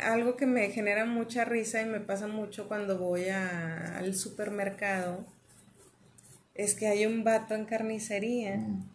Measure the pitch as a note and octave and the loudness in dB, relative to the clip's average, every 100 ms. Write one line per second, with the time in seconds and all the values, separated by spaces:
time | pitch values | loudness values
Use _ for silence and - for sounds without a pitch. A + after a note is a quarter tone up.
0 | - A#3 A#3 B3 C4 B3 G3+ A3 G#3 G#3 | 2 4 4 4 4 4 4 2 2 2
1 | A3+ A#3 A#3 A#3+ A#3 A#3 A3 A3+ A3 G#3+ | 2 0 0 0 2 2 0 -2 -2 -2
2 | G3 G3 G#3+ G#3+ G#3 A3 G#3 G#3+ G3+ F#3 | -2 -4 -2 -4 -6 -6 -6 -4 0 0
3 | F3+ F3+ F#3 F#3+ F#3 F3 E3 E3 E3+ F3 | 2 0 0 0 -2 -2 -4 -4 -6 -4
4 | F#3 F#3+ G#3+ - G3+ G3+ G3 G3 G3+ F#3+ | -2 -2 -4 -4 -4 -2 -4 -2 -2 0
5 | F3+ F3+ - - _ - - - - _ | -2 -4 -10 -18 _ -20 -20 -20 -20 _
6 | - - - - _ - G3+ - G#3+ G#3 | -20 -20 -20 -20 _ -4 -2 2 2 4
7 | G#3+ A3+ A3 A3 A3 G#3+ G#3+ A3+ A3 A3 | 4 4 4 4 2 -4 -2 -2 -2 -4
8 | G#3+ G3+ A3 B3 G#3 G3 G#2+ F#2+ F#2+ | -4 -2 0 0 0 -2 -2 -4 -6